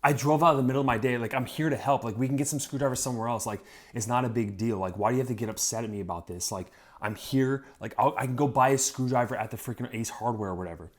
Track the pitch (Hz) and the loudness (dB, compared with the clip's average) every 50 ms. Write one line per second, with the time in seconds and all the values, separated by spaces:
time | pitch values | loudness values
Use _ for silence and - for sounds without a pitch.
0 | - 143 147 127 117 143 151 156 160 170 156 139 131 123 123 135 139 131 120 113 | 4 4 2 4 4 2 4 6 6 6 6 6 4 2 2 2 2 2 2 2
1 | 107 131 123 120 113 107 - 135 127 117 - - 151 160 143 120 - 131 143 131 | 2 2 0 2 -2 -2 -2 -2 -4 -4 -4 -2 0 0 0 0 2 2 2 2
2 | - 117 107 104 131 131 139 135 143 139 - 143 - - - 139 143 139 127 120 | 2 -2 -2 0 0 0 2 0 0 0 -2 -4 -4 -4 -4 0 0 0 0 0
3 | - 135 127 117 110 117 120 110 - 117 107 101 - - - - - - - 120 | -2 -2 -2 -2 -2 -2 -2 -2 -2 -4 -4 -6 -8 -12 -20 -20 -20 -12 -6 -6
4 | 107 107 120 123 127 123 110 120 117 104 101 92 110 117 113 98 95 92 87 98 | -4 0 2 2 2 2 0 0 -2 -2 -2 -2 0 0 0 0 -2 -4 -4 0
5 | 104 107 123 127 131 120 123 107 120 110 110 - - - - 113 117 110 104 101 | 0 2 2 2 0 0 -2 -4 -4 -6 -4 -4 -4 -4 -2 -4 -4 -4 -6 -6
6 | 98 87 90 85 87 - 87 90 87 - - 98 92 - - - - - - - | -6 -6 -6 -8 -8 -10 -10 -6 -6 -6 -6 -6 -8 -10 -14 -20 -20 -20 -20 -8
7 | - 107 110 101 - - - 135 131 131 135 135 135 - - - - 113 - - | -6 -6 -6 -6 -8 0 2 2 2 2 0 -2 -4 -12 -18 -12 -12 -12 0 2
8 | 113 139 143 - 120 131 127 123 147 139 123 135 127 135 139 131 131 - - - | 2 2 4 0 -2 -2 0 2 0 2 4 4 4 6 6 4 2 0 0 -2
9 | 131 127 127 123 123 107 120 104 110 113 - 110 - - 120 - 123 123 - 110 | -2 0 2 2 2 0 -2 -4 -6 -6 -6 -10 -8 -8 -8 -6 -6 -8 -6 -6
10 | 117 110 - - 110 120 120 107 104 95 92 87 92 87 82 82 87 76 _ | -6 -6 -6 -4 -2 -2 -2 -2 -2 -4 -4 -4 -6 -8 -8 -12 -14 -16 _